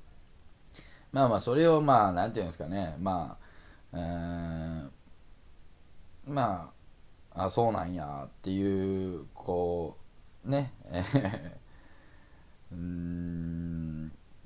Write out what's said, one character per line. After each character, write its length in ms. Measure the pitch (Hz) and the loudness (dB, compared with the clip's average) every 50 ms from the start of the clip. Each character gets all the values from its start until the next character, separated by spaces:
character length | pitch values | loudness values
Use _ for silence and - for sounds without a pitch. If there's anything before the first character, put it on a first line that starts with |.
| - - - - - - - - - - - - - - - - - - - - - - - | -20 -20 -20 -20 -20 -20 -20 -20 -20 -20 -20 -20 -20 -20 -20 -20 -20 -20 -20 -20 -12 -2 4
ま 120 | 135 135 | 6 6
あ 40 | 123 | 6
ま 80 | 110 | 6
あ、 40 | 98 | 4
そ 140 | - - 123 | 4 4 4
れ 100 | 147 165 | 6 8
を 140 | 170 160 151 | 8 8 8
ま 280 | 151 147 131 117 107 98 | 8 8 8 8 8 6
あ、 40 | 90 | 6
な 160 | 87 98 113 | 4 2 2
ん 40 | 104 | 0
て 60 | 110 | -2
い 40 | 95 | -2
う 20 | |
ん 40 | 85 | -2
で 40 | 80 | -4
す 60 | - | -6
か 100 | 80 76 | -6 -4
ね、 280 | 92 101 95 80 78 76 | -2 -2 -2 -4 -4 -4
ま 380 | 90 98 95 90 78 62 - - - - - - - - - - - - - | -2 0 0 0 -2 -4 -8 -12 -16 -20 -20 -20 -20 -20 -20 -20 -16 -12 -8
あ、 40 | |
う 40 | 87 | -6
ー 0 | 87 85 87 87 85 85 85 85 85 82 82 82 80 82 82 80 71 | -4 -4 -4 -4 -4 -4 -6 -6 -6 -4 -4 -4 -4 -6 -6 -6 -8
ん、 80 | 69 - - - - - - - - - - - - - - - - - - - - - - - - - - - | -10 -14 -18 -20 -20 -20 -20 -20 -20 -20 -20 -20 -20 -20 -20 -20 -20 -20 -20 -20 -20 -18 -18 -18 -18 -18 -14 -10
ま 460 | 135 143 143 127 110 95 87 82 73 - - - - - - - - - - - - - | -4 0 2 2 2 2 -2 -6 -10 -16 -20 -20 -20 -20 -20 -20 -20 -20 -20 -20 -12 -4
あ、 100 | 85 92 | -2 -2
あ、 60 | 95 | 2
そ 180 | - - 117 117 | 4 4 4 4
う 40 | 107 | 4
な 120 | 90 90 | 0 -2
ん 100 | 87 90 | -4 -4
や 300 | 85 76 71 73 69 69 | -6 -6 -6 -6 -8 -8
っ 20 | 65 - - - | -10 -12 -10 -6
て 80 | 95 | -2
い 680 | 92 98 98 98 98 95 95 95 95 95 95 92 90 | 0 2 2 2 2 2 2 2 0 0 -2 -2 -4
う、 100 | 80 71 71 - | -6 -8 -12 -16
こ 640 | - - - 90 87 87 87 87 87 85 73 - - - - - - - - - - - | -10 -6 -2 0 2 2 2 2 0 -2 -4 -6 -10 -16 -18 -20 -20 -20 -20 -20 -10 -4
う、 60 | 110 | -2
ね、 220 | 139 139 139 127 - - - | 0 0 0 -2 -6 -12 -12
<laughs> 80 | - - 87 98 101 135 139 113 95 107 107 - 165 - - - - - - - - - - - - - - - - - - - - - - - - 90 | -6 -4 -4 0 2 2 2 2 2 -2 -6 -8 -12 -14 -16 -18 -20 -20 -20 -20 -20 -20 -20 -20 -20 -20 -20 -20 -20 -20 -20 -20 -20 -20 -20 -18 -14 -10
う 20 | |
ー 20 | |
ん、 1400 | 85 87 90 87 87 87 87 87 87 87 87 85 85 85 85 85 85 85 85 85 82 82 80 78 78 78 80 - - - - - - - | -8 -6 -6 -4 -4 -4 -4 -4 -4 -4 -4 -4 -4 -4 -4 -4 -4 -4 -4 -4 -4 -4 -4 -6 -6 -8 -10 -10 -14 -18 -20 -20 -20 -20